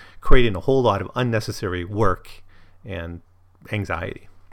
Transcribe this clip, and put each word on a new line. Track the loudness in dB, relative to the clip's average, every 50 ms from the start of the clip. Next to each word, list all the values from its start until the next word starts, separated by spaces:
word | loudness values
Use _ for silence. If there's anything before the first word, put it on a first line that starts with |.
| -20 -20 -18 -2
creating | 6 8 8 8 8 4 0
a | -2
whole | -2 0 0 2 2
lot | 0 0 -2
of | -4 -8 -6
unnecessary | -4 -4 -2 -4 -4 -4 -6 -8 -8 -8 -6 -6 -8 -8
work | -6 -2 0 0 0 0 -2 -8 -16 -20 -20 -20 -20 -20 -20 -20 -20 -20 -20 -16
and | -14 -12 -12 -12 -12 -14 -16 -18 _ _ _ _ _ _ _ -12 -8
anxiety. | -8 -6 -6 -6 -6 -8 -8 -10 -12 -14 -18 -20 -20 -20 -20 -20